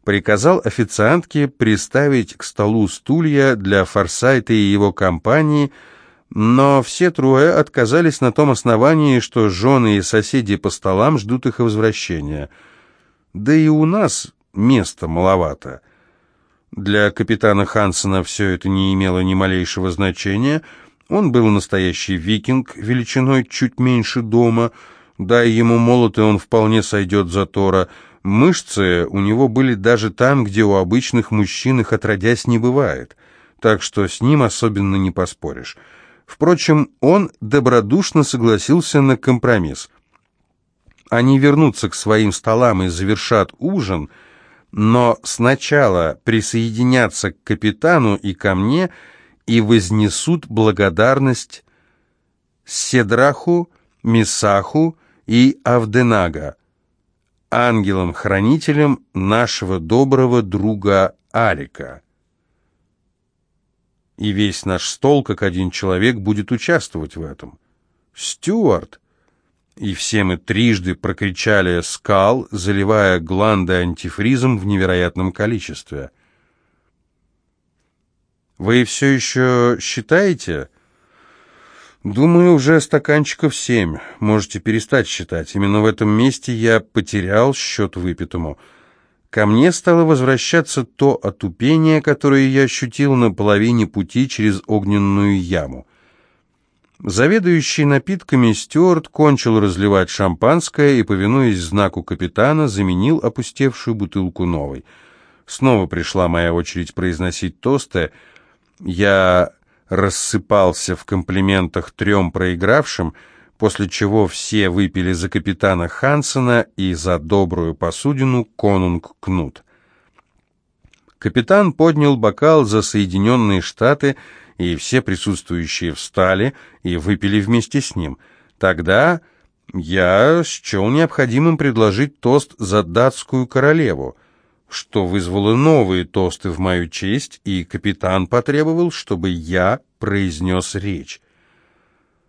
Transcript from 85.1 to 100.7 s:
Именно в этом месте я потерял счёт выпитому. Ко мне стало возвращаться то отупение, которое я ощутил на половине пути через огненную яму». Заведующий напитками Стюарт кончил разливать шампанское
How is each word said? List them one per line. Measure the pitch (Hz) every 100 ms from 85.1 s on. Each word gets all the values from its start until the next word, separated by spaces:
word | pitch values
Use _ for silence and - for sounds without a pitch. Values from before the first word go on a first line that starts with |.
| - 87 85 80 98
Именно | 101 104
в | 110
этом | 104 107
месте | 104 127 123 -
я | 117 113 113
потерял | - - 95 104 92 104 131
счёт | 135 - - 98 -
выпитому. | 90 82 85 87 80 71 _ _ _ _ _ _ _
Ко | - 104
мне | 110 160
стало | 170 - 170
возвращаться | 165 147 127 131 - 170 156 -
то | 123 - 139
отупение, | 131 101 - 98 85 123 160 160 156
которое | 151 143 143 139 135
я | 135
ощутил | 135 - 127 - 139
на | 131 117
половине | 87 104 101 113 120 104
пути | 104 90 120 131
через | - 107 95 -
огненную | 107 98 104 101 98 101 98
яму». | 87 90 69 64 - _ _ _ _ _ _ _ _ _ _ _
Заведующий | - 95 139 220 175 165 139 -
напитками | 147 139 - 95 - 135 120
Стюарт | 107 - 151 180 165 -
кончил | - 151 135 120 110
разливать | 101 90 101 98 90
шампанское | - 98 82 113 165 -